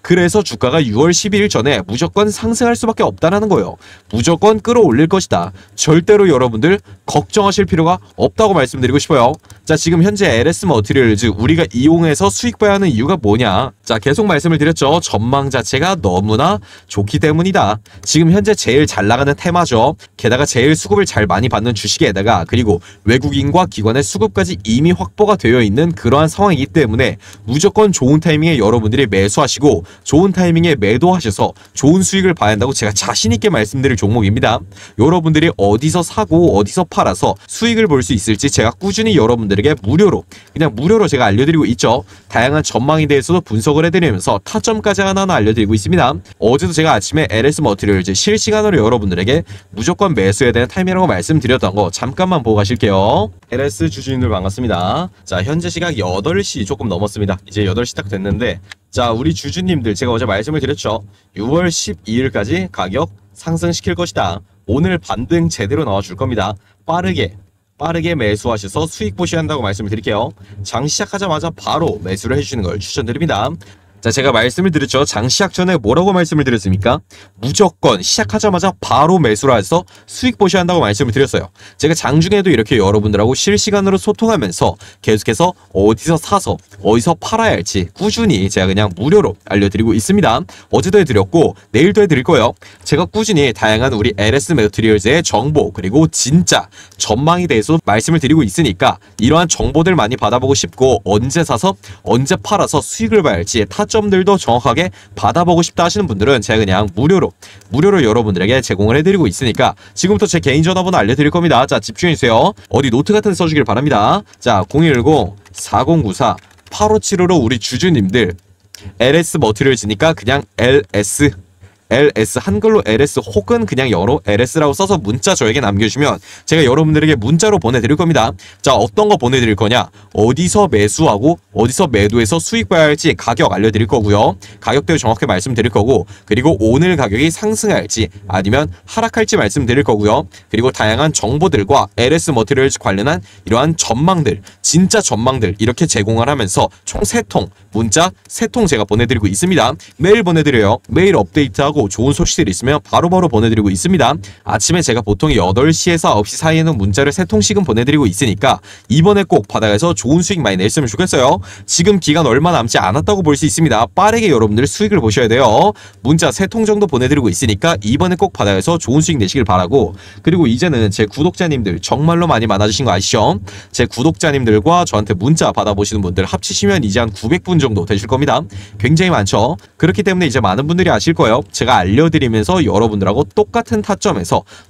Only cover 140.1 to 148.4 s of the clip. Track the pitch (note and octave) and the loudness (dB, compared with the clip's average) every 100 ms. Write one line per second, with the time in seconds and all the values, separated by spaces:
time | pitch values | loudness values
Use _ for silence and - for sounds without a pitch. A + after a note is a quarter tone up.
140.1 | B2+ - - _ A2 B2 - A2 A#2 D#3 | 0 -2 -14 _ -2 0 0 -2 0 0
141.1 | - G#2+ C#3+ F3+ C3+ G2 C3+ G2 - B2 | -2 -4 0 0 0 2 0 0 -2 0
142.1 | E3 - B2 G#2+ B2+ C#3 - A#2 G2 B2 | 0 0 -2 0 2 0 0 -4 -2 -2
143.1 | F3+ - - - A2+ D3+ E3 - A#2 E3 | -4 -8 -16 -2 0 0 -2 -4 0 2
144.1 | F#3 C3 G2+ - - - D#3+ F#3 A3 - | 2 0 -4 -10 -8 0 2 2 2 0
145.1 | G#2+ B2 C3 G2+ G2 A#2 A#2 E3 A#2+ G2+ | 0 0 0 -2 -2 -2 0 -2 0 0
146.1 | A2+ A#2+ C#3+ G2 - A#2 - - - G#3 | 0 0 -2 -2 0 -2 -4 -12 -6 -2
147.1 | A#3 - E3 F#2+ - _ - G#2 D#3 F3+ | -2 -2 -4 -4 -10 _ -4 0 0 0
148.1 | - - - | -2 -16 -6